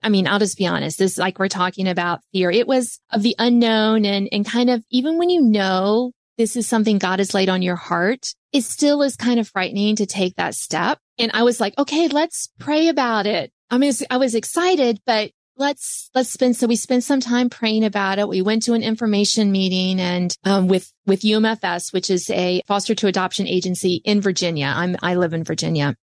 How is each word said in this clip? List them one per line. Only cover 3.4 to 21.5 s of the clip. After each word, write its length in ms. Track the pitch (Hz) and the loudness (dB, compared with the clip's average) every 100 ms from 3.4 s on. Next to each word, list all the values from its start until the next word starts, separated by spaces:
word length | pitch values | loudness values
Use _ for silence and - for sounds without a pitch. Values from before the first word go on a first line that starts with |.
| 233 240 233 220 214 220 | 2 4 4 2 2 2
and, 240 | 208 202 196 | 2 0 -2
and 140 | 202 208 | -4 -2
kind 240 | 240 247 | 0 2
of, 140 | 240 - | 0 0
even 280 | 254 277 330 | -2 0 0
when 100 | 349 | 2
you 120 | 359 | 4
know 720 | 247 208 190 185 196 214 247 - _ - | 4 4 2 0 2 0 0 -8 _ -4
this 180 | 226 240 | -2 -2
is 100 | 220 | -2
something 320 | 226 214 208 | 0 2 2
God 200 | 185 185 | 0 -2
has 160 | 196 | 0
laid 160 | 196 190 | 0 2
on 100 | 185 | 2
your 160 | 180 180 | 0 -4
heart, 580 | - 175 185 262 - - _ | -4 0 0 -2 -6 -14 _
it 100 | 285 | -2
still 400 | 233 - 294 285 | -2 0 2 2
is 120 | 277 | 0
kind 240 | - 233 240 | 0 0 0
of 100 | 214 | 0
frightening 480 | 196 185 - 208 214 | -4 -4 0 0 0
to 100 | 202 | -2
take 300 | 202 180 185 | -2 -2 -2
that 180 | 175 | -6
step. 440 | - - - 180 302 _ - | -6 -6 -2 -2 -4 _ -4
And 120 | 226 | -2
I 80 | 220 | 2
was 180 | 240 233 | 2 2
like, 160 | 202 - | -2 -2
"Okay, 320 | 285 302 330 | -2 0 0
let's 400 | 285 330 - - _ | 0 -2 -4 -12 _
pray 300 | - 302 330 | -2 2 2
about 380 | 294 247 220 190 | 2 0 0 0
it." 260 | 175 143 _ _ | -2 -4 _ _
I 60 | 240 | 0
mean, 140 | 285 233 - | 2 0 -2
I 80 | 254 | 0
was 180 | 262 | 2
excited, 680 | 220 - - 359 359 247 214 | 0 -2 0 2 4 2 0
but 280 | - 220 214 _ _ - | 0 -2 -2 _ _ -4
let's, 520 | 285 277 - - - | -4 -4 -8 -10 -4
let's 160 | 254 247 | -2 -2
spend, 260 | - 254 233 | 0 0 2
so 100 | 233 | 2
we 100 | 226 | 0
spent 280 | - 247 | 0 -2
some 160 | 247 277 | 0 -2
time 300 | 240 240 247 | 0 0 0
praying 340 | - 220 220 | -2 0 2
about 340 | 220 202 196 196 | 0 0 -2 0
it. 80 | 208 | -2
We 140 | 185 | 0
went 220 | 185 220 | 0 0
to 100 | 226 | 0
an 100 | 233 | 0
information 680 | 220 220 226 202 208 - 208 | 0 -2 0 2 2 2 2
meeting 480 | 190 185 185 185 185 | 2 0 0 0 0
and, 340 | 180 180 180 - | 0 -2 -2 -4
um, 240 | 190 196 185 | 0 2 4
with, 220 | 190 - _ | 2 -2 _
with 180 | - 196 | -2 0
U 120 | 214 214 | 2 2
M 80 | |
F 180 | 220 | 2